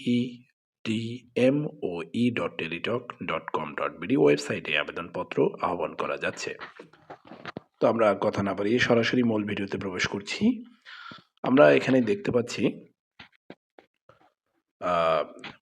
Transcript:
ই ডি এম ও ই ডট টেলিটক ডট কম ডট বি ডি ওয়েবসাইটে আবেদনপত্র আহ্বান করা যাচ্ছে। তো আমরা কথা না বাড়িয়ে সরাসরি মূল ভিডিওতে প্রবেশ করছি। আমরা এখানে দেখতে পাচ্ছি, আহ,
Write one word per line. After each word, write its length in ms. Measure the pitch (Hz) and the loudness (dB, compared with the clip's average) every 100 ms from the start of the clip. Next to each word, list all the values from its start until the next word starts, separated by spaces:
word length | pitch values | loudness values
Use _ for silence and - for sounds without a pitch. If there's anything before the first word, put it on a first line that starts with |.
| 127 | 0
ই 380 | 120 123 120 _ _ _ _ | 0 -2 -8 _ _ _ _
ডি 460 | 110 110 117 123 - - | -6 -4 -6 -10 -8 2
এম 300 | 127 143 - - | 2 2 -2 -6
ও 200 | 180 175 - | -8 -8 -6
ই 180 | 113 120 | 0 0
ডট 280 | 117 85 - | 0 -4 -6
টেলিটক 540 | 82 82 92 120 - - | -8 -6 -4 -6 -6 -10
ডট 180 | 85 80 - | -6 -6 -4
কম 220 | 87 76 | -8 -6
ডট 180 | 71 73 - | -6 -6 -6
বি 80 | 87 | -2
ডি 100 | 143 | 4
ওয়েবসাইটে 640 | 147 143 - 101 78 76 | 4 4 0 -6 -2 -2
আবেদনপত্র 720 | 73 87 82 - 85 - 71 - | -2 -6 -8 -8 -6 -2 -2 0
আহ্বান 340 | 85 87 78 | -4 -2 -6
করা 220 | - 71 73 | -6 -6 -4
যাচ্ছে। 380 | 85 - - - - - - _ - - - - - - - _ | -6 -6 -10 -10 -14 -18 -20 _ -20 -20 -20 -18 -16 -16 -18 _
তো 60 | 127 | 2
আমরা 300 | 113 107 98 | 4 2 4
কথা 220 | 104 101 | 0 0
না 120 | 98 | -2
বাড়িয়ে 240 | 95 101 120 | -2 0 2
সরাসরি 440 | - 117 113 127 | 4 4 4 2
মূল 220 | 117 107 | 2 0
ভিডিওতে 340 | 104 101 101 92 | -2 -4 -4 -6
প্রবেশ 280 | 98 90 - | -6 -4 -4
করছি। 580 | 101 - - 214 233 - _ - - - - _ _ | -4 -6 2 2 2 -6 _ -20 -20 -18 -20 _ _
আমরা 300 | - 131 147 | 2 8 8
এখানে 280 | 139 135 131 | 8 4 2
দেখতে 300 | 110 101 - | 4 0 0
পাচ্ছি, 560 | 120 113 - 120 - - _ _ - - _ - - _ _ _ _ _ _ _ _ _ _ _ _ | -2 -2 -2 -2 -2 -12 _ _ -20 -20 _ -20 -20 _ _ _ _ _ _ _ _ _ _ _ _
আহ, 640 | 90 85 82 80 76 - - - | -2 2 2 2 0 -8 -18 -18